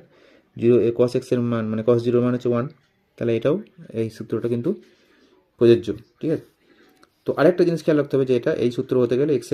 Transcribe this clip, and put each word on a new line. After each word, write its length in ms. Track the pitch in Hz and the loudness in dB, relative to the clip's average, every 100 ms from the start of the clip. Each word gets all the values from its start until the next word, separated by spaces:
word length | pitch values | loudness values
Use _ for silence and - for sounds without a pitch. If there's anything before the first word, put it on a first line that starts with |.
| - _ _ _ _ - | -10 _ _ _ _ -2
জিরো, 140 | 113 120 107 | 2 4 2
এ, 20 | 117 | 0
cos 140 | 120 131 | 0 -2
x 40 | 127 | -2
এর 60 | 127 120 | -2 -2
মান, 120 | 117 110 | -2 -4
মানে 100 | 110 110 | -2 0
cos 120 | 120 120 | 0 2
জিরো 120 | 120 123 | 0 0
মান 80 | 123 | -2
হচ্ছে 140 | 120 | -2
ওয়ান, 140 | 120 139 - _ _ _ - | -2 -4 -10 _ _ _ -8
তাহলে 160 | 117 117 | -4 -2
এটাও 160 | 127 180 214 - 165 113 | 0 -2 -6 -20 -12 -6
এই 80 | 113 - | -6 -8
সূত্রটা 300 | 113 113 117 | -8 -6 -4
কিন্তু 160 | 120 123 208 - _ _ _ _ _ _ _ | -2 -4 -6 -10 _ _ _ _ _ _ _
প্রযোজ্য, 300 | 117 117 104 101 - _ | 4 4 2 -10 -14 _
ঠিক 120 | 151 143 | -6 -6
আছে? 100 | - _ _ _ _ _ _ _ - | -8 _ _ _ _ _ _ _ -6
তো 40 | 123 | 2
আরেকটা 240 | 147 180 170 | 2 4 0
জিনিস 140 | 165 - | 0 0
খেয়াল 120 | 151 | 0
রাখতে 120 | 147 135 | 0 -2
হবে 100 | 131 | 0
যে 40 | 123 | 0
এটা, 120 | 139 160 | 0 -2
এই 60 | 123 123 | -2 -2
সূত্র 160 | 131 127 | -2 0
হতে 120 | 123 123 | 0 0
গেলে 120 | 147 131 | 0 -2
x 20 | 117 | -2